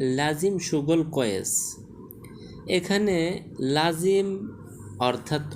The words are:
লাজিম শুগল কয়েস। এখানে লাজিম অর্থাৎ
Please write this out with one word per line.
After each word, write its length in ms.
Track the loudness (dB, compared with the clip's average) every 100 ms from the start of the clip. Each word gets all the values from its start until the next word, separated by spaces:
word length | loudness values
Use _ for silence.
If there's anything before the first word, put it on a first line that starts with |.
| 0
লাজিম 400 | 2 2 2 0 0
শুগল 400 | 0 0 4 4 2
কয়েস। 400 | 2 2 0 0 -2 -2 -8 -14 -16 -18 -16 -18 -16 -16 -12 -2
এখানে 480 | 0 2 2 4 4 2 -2 -8 -4 0
লাজিম 540 | 4 2 2 4 4 2 -2 -6 -12 -14 -14 -12 0
অর্থাৎ 440 | 2 2 0 -2 -2